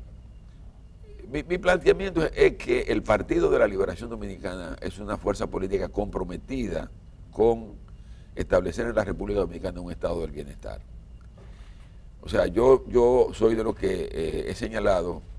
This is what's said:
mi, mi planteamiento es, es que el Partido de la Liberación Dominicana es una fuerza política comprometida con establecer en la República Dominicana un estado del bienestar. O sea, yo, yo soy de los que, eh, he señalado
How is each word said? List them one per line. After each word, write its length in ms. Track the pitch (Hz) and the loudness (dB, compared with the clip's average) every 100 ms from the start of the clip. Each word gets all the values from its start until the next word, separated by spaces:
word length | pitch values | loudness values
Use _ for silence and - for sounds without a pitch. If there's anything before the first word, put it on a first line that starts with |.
| - - - - - - - - - - - - - | -18 -18 -18 -18 -20 -18 -20 -20 -20 -20 -18 -16 -8
mi, 140 | 151 | -8
mi 140 | 165 180 | -4 0
planteamiento 680 | 180 180 - 185 196 165 | 2 4 6 4 2 0
es, 80 | 156 | 0
es 220 | - 151 - | 4 4 4
que 240 | 127 123 | 0 0
el 240 | - 110 | 2 0
Partido 460 | - 107 - 165 160 | 4 2 2 2 4
de 100 | 135 | 4
la 80 | 107 | 4
Liberación 420 | 95 95 87 117 | 2 -2 -4 -8
Dominicana 680 | 113 101 90 95 92 82 - | -8 -10 -8 -8 -8 -8 -8
es 180 | 90 95 | -8 -8
una 180 | 104 98 | -6 -4
fuerza 300 | 92 101 101 | -2 -2 -2
política 440 | 87 95 95 90 | -4 -2 -2 -2
comprometida 1000 | - 101 90 90 87 - 135 104 80 - - - - - | -2 -2 -4 -6 -8 -6 -6 -4 -4 -6 -12 -20 -20 -6
con 440 | - 117 117 110 - - - - - - | 2 4 4 -2 -14 -16 -18 -18 -18 -12
establecer 540 | - 85 92 90 92 117 | -8 2 2 2 -2 -2
en 80 | 107 | 0
la 80 | |
República 340 | 101 82 101 101 | 0 -2 -2 0
Dominicana 420 | 85 85 92 90 | -2 -4 -8 -8
un 120 | 87 | -10
estado 300 | 85 87 85 | -6 -4 -2
del 100 | 80 | -6
bienestar. 480 | 73 71 - 50 50 - - - - - - - - - - - - - - | -8 -12 -12 -12 -12 -14 -18 -18 -18 -18 -18 -18 -18 -18 -18 -18 -20 -20 -14
O 80 | - | -2
sea, 200 | 101 90 | 2 2
yo, 360 | 90 127 127 - | 6 8 6 6
yo 400 | 120 120 123 110 | 4 6 6 4
soy 220 | - 113 | 4 2
de 80 | 113 | 4
los 140 | 110 - | -2 -2
que, 320 | 95 92 - | -2 -2 -4
eh, 360 | - 80 78 - | -4 -4 -4 -6
he 60 | 101 | -6
señalado 680 | 110 110 101 90 87 80 - | -6 -2 2 2 0 -6 -10